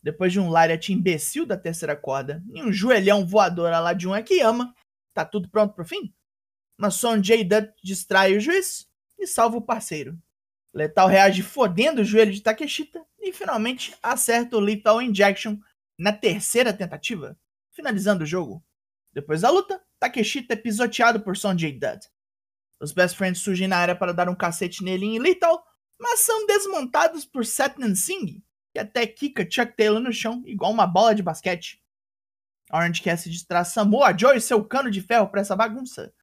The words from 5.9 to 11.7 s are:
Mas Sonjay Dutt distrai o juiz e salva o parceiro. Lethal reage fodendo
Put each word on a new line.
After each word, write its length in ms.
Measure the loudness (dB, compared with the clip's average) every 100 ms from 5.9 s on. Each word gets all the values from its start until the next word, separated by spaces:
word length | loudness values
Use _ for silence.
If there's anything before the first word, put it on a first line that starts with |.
| -10 -10 _ _ _ _ _ _ _
Mas 180 | -4
Sonjay 500 | -2 0 0 4 2
Dutt 300 | 4 2 0 _
distrai 540 | -10 -10 2 4 4 4
o 40 |
juiz 480 | 2 0 -2 -10 -16 _ _ -12
e 80 | -6
salva 320 | 0 0 0
o 40 |
parceiro. 560 | -6 -6 -6 -10 -10 -14 _ _ _ _ _
Lethal 360 | -6 0 4 6
reage 340 | 8 6 4
fodendo 580 | -4 0 0